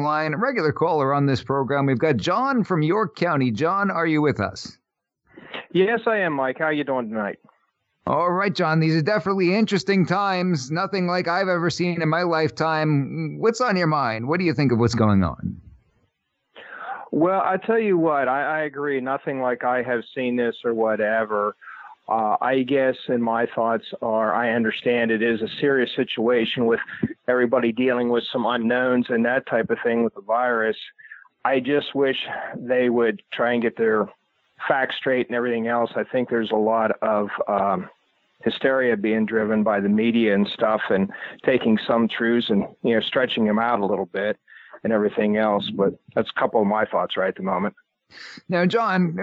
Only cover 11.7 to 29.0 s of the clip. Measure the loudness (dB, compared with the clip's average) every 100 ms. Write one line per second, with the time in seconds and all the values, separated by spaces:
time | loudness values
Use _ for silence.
11.7 | 0 -2 0 0 0 0 0 0 0 0
12.7 | 0 2 2 0 -4 -6 -2 0 2 0
13.7 | 2 2 2 0 -2 -2 0 0 2 2
14.7 | 4 2 4 4 4 2 -2 -8 -10 -16
15.7 | -20 _ _ _ _ _ _ _ -20 -20
16.7 | -16 -14 -14 -6 0 2 2 0 -2 0
17.7 | 0 2 2 2 2 0 0 -2 -2 -4
18.7 | -4 -4 -2 -2 -4 -4 -2 -2 -2 0
19.7 | -2 0 -4 -4 -4 -2 0 -2 -2 -2
20.7 | 0 0 2 2 0 0 0 -2 -4 -14
21.7 | -20 -20 -18 -4 0 2 0 2 0 0
22.7 | 2 0 -2 -2 -2 0 0 -2 0 0
23.7 | 0 -4 -8 -2 0 2 2 0 0 0
24.7 | -2 0 0 2 2 0 0 -4 -2 0
25.7 | 2 0 -2 -4 -2 2 2 0 0 0
26.7 | 0 -2 -6 -6 -4 0 2 4 2 2
27.7 | 2 0 2 2 0 0 -2 -2 0 0
28.7 | 0 2 2